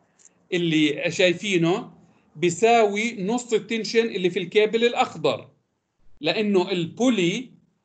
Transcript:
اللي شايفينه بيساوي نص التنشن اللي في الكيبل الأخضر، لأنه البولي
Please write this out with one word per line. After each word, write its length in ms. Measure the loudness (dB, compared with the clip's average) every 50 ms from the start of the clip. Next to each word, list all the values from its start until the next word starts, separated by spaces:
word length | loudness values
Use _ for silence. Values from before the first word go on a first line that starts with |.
| _ _ _ _ _ -20 _ _ _ -6 -4
اللي 580 | -2 0 0 2 2 2 2 0 -2 -4 -4
شايفينه 840 | 0 2 2 2 2 0 -4 -2 0 0 2 2 0 -2 -4 -10 -18 _ _ _ _ _ _ _ _
بيساوي 880 | -4 -2 -2 -2 2 2 4 6 6 4 2 2 -2 -4 -4 -6 -6 -4
نص 280 | -4 -4 -4 -4 -2 -2
التنشن 540 | -2 -2 -2 -6 -6 -4 -2 0 0 0
اللي 240 | 0 -2 -2 -2 -2
في 80 | -2 -2
الكيبل 460 | -6 0 2 2 2 2 2 2 0
الأخضر، 680 | 0 2 0 -2 -2 -4 -4 -2 -2 -2 -2 -8 -16 _ _ _ _ _ _ _ _ _ _ _ -20 -18 -8
لأنه 500 | -4 -2 -2 0 0 2 2 2 2 0
البولي 840 | -2 -4 -4 -6 -4 0 2 2 2 2 2 0 0 -2 -6 -12 _ _ _ _ _ _